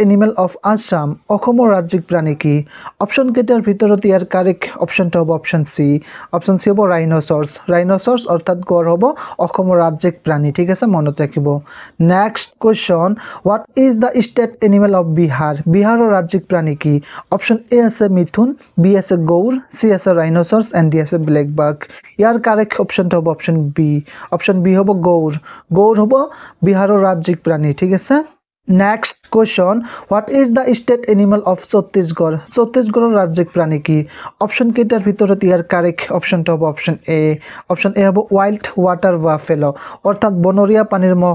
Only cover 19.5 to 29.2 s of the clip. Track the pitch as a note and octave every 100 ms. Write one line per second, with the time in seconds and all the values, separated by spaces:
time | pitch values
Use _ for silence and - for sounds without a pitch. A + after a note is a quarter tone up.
19.5 | C4 - - A3 F#3+ G3 E3+ D#3+ E3+ E3
20.5 | A3 G#3+ F3 D#3+ D#3+ D3 E3+ D#3 D3 C#3+
21.5 | D3+ D3+ D3+ - - - - A3 A#3 A#3
22.5 | G#3+ G#3+ - G3 - F3+ F3 E3 D3+ -
23.5 | E3 C#3+ D#3 D3+ D3 - - - F3+ -
24.5 | F#3 F3+ F#3 G3 F#3+ F3 E3+ D#3 D3+ -
25.5 | - - E3+ G#3+ G#3+ G#3+ C4+ D4+ - -
26.5 | - F3 F#3+ G3 G3+ G3 F3 E3 E3 E3
27.5 | D#3 D3+ C#3+ F#3 F#3+ - C#4+ D#4 _ _
28.5 | _ - F#3 G3+ A3 - -